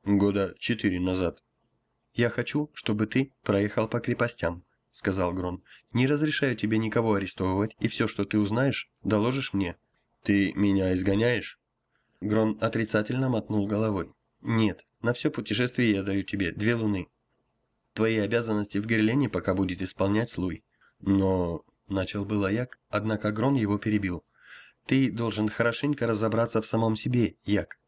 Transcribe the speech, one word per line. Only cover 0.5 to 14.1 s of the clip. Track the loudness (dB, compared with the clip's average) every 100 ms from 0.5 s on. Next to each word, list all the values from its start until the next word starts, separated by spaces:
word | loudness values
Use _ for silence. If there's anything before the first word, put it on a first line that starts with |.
| -4
четыре | -4 -2 0 0
назад». | 0 0 -2 -4 _ _ _ _ _ _ _
«Я | -2 0
хочу, | 0 -4 -4 -6
чтобы | -6 -4 -2 0
ты | 0 -2 _
проехал | 0 0 2 -2 -2
по | -4
крепостям», | -4 -2 -4 -2 -6 -6 _ _ _
сказал | -6 -4 0 -2
Грон. | -2 -6 -8 _ -20 _
«Не | 0 2
разрешаю | 2 0 0 -2 0
тебе | 0 0
никого | 0 0 2 0
арестовывать, | -2 -2 0 0 -2 -2
и | -4
всё, | -2 -2
что | -2 0
ты | 0
узнаешь, | 2 2 0 -2 -10 _
доложишь | 0 2 2 -2 -2
мне». | -2 -2 -6 _ _ _ _
«Ты | 2 4 4
меня | 2 2 4 2
изгоняешь?» | 2 2 2 2 0 -4 -18 _ _ _ _ _ _
Грон | 0 2 2 0
отрицательно | -2 -2 0 0 0 -2 0
мотнул | -2 0 -2 0
головой. | 0 0 -2 -6